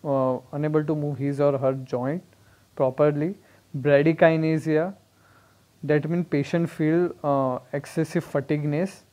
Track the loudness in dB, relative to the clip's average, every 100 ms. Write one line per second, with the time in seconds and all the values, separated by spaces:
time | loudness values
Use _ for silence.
0 | -2 0 0 -2 -6 -6 0 0 0 -2
1 | -4 -2 -4 2 2 2 0 -2 -6 -4
2 | -4 -6 -10 _ _ _ _ -2 -2 2
3 | 2 2 -4 -6 _ _ _ -4 4 4
4 | 4 6 4 4 0 0 0 0 -2 -8
5 | _ _ _ _ _ _ _ _ 0 0
6 | 2 -2 0 -2 0 -2 -2 0 2 2
7 | 0 -2 -2 0 0 -4 -6 -8 -6 -4
8 | -2 -4 -2 -6 -2 -2 -2 -2 -4 -8
9 | _